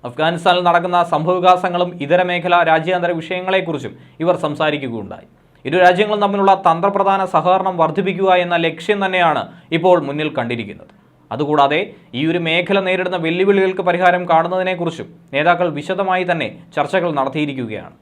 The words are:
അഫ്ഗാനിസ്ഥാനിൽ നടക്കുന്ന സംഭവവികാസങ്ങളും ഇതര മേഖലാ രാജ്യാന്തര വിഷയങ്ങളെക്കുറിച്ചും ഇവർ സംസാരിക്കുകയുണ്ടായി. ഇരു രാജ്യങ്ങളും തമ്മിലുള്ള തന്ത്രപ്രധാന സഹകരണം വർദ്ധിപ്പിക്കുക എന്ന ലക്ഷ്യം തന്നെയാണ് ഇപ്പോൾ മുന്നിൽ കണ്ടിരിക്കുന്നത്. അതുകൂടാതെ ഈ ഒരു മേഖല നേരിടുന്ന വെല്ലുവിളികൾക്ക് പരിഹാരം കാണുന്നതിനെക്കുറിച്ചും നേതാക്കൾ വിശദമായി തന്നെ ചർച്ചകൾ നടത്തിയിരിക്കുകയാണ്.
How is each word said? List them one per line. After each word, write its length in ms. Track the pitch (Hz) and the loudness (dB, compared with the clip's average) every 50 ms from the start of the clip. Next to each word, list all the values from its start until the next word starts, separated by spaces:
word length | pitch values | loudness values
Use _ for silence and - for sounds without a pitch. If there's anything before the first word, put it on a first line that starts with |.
| - | -12
അഫ്ഗാനിസ്ഥാനിൽ 560 | 123 120 - 156 165 175 170 170 190 175 180 180 | -12 -4 -2 -2 -2 -2 2 2 2 2 4 2
നടക്കുന്ന 300 | 175 170 175 170 180 180 175 170 170 | 2 2 2 2 2 0 0 2 2
സംഭവവികാസങ്ങളും 760 | 165 151 160 170 185 185 180 180 180 180 180 185 175 175 180 175 175 175 147 | 0 -2 0 0 0 4 6 4 4 4 2 -2 0 0 -2 -2 -4 -8 -2
ഇതര 160 | 143 170 180 185 180 | 0 2 2 2 0
മേഖലാ 320 | 175 175 170 180 175 175 170 160 | -2 -4 0 2 2 2 4 4
രാജ്യാന്തര 400 | 160 160 156 175 185 180 170 175 175 165 | 2 2 2 0 -2 0 0 -2 -2 -4
വിഷയങ്ങളെക്കുറിച്ചും 760 | 160 - 185 180 185 185 185 190 175 170 156 135 - 107 - - - - _ - 160 | -6 -6 -8 -6 -2 0 0 0 0 -2 -6 -6 -8 -10 -14 -16 -20 -20 _ -4 -2
ഇവർ 120 | 175 185 170 - | -2 0 0 -2
സംസാരിക്കുകയുണ്ടായി. 840 | 151 143 - 160 151 147 147 139 123 113 110 98 - - - - _ _ _ _ _ _ _ _ | -6 -4 -2 -2 -2 -2 -4 -6 -8 -8 -10 -10 -12 -16 -18 -18 _ _ _ _ _ _ _ _
ഇരു 100 | - 156 185 180 | -2 2 6 6
രാജ്യങ്ങളും 360 | 180 180 175 214 208 214 202 202 | 6 6 4 0 0 0 0 0
തമ്മിലുള്ള 300 | 196 202 202 196 196 190 190 190 | 0 2 2 4 4 2 4 4
തന്ത്രപ്രധാന 540 | 175 165 170 180 202 196 202 190 196 196 190 190 185 - | 2 2 2 0 0 0 2 2 2 2 0 -2 0 0
സഹകരണം 400 | 156 151 180 185 185 185 190 180 170 | 0 2 2 2 2 0 -2 0 0
വർദ്ധിപ്പിക്കുക 500 | 160 156 151 190 196 196 180 170 196 190 180 180 175 | 0 0 0 -2 -2 -2 -2 0 2 4 4 2 2
എന്ന 120 | 175 175 170 165 | 0 0 0 0
ലക്ഷ്യം 340 | 165 160 165 170 214 208 202 196 | -2 -4 -6 -2 -2 -2 0 0
തന്നെയാണ് 360 | 190 185 185 175 160 147 123 - - - - _ _ 165 | -2 0 2 2 2 2 0 -4 -8 -14 -20 _ _ -4
ഇപ്പോൾ 200 | 165 156 185 180 170 143 | 2 4 4 4 4 2
മുന്നിൽ 220 | 139 139 151 156 151 - | -4 -4 -4 -4 -4 -4
കണ്ടിരിക്കുന്നത്. 560 | 135 120 117 123 117 110 101 - - - - _ _ _ _ _ _ _ _ 110 | -4 -4 -4 -4 -6 -6 -10 -12 -16 -20 -20 _ _ _ _ _ _ _ _ -6
അതുകൂടാതെ 460 | 127 151 143 151 151 139 139 147 165 202 202 - - - _ - 123 | -4 -2 0 2 2 4 4 2 0 -2 -4 -12 -20 -20 _ -6 -4
ഈ 20 | 151 160 | -2 -2
ഒരു 100 | 165 175 165 | -2 -2 -2
മേഖല 320 | 160 160 175 180 - 196 196 190 | 0 0 0 0 0 0 0 0
നേരിടുന്ന 320 | 185 185 185 185 180 185 175 165 | 0 -2 -2 -2 -4 -4 -2 -2
വെല്ലുവിളികൾക്ക് 580 | 160 170 180 190 202 196 190 190 185 190 196 180 | -2 -2 0 2 2 4 2 2 0 0 -2 -2
പരിഹാരം 360 | 180 170 175 185 180 175 180 180 175 | 0 0 2 2 2 2 2 0 2
കാണുന്നതിനെക്കുറിച്ചും 760 | 165 160 165 175 185 185 185 185 185 170 170 165 160 - 104 - - - _ _ - | 2 2 2 0 -2 -2 -2 -2 -4 -4 -4 -6 -6 -8 -14 -16 -16 -20 _ _ -4
നേതാക്കൾ 340 | 139 151 175 175 165 180 170 147 143 | 0 2 2 2 2 0 -4 -4 -6
വിശദമായി 440 | 143 - 190 185 196 190 185 185 185 175 | -6 -6 -4 -4 -2 -2 -2 -2 0 -2
തന്നെ 180 | 170 160 131 107 - - - - - | -2 -2 -4 -8 -8 -14 -20 -8 -4
ചർച്ചകൾ 340 | 151 143 143 - 190 170 175 151 | -4 -4 0 0 -2 0 0 -2
നടത്തിയിരിക്കുകയാണ്. 800 | 139 135 135 131 156 151 147 139 131 120 110 107 98 85 85 - _ | -2 -2 -2 -2 -4 -4 -4 -4 -8 -8 -8 -8 -12 -12 -14 -20 _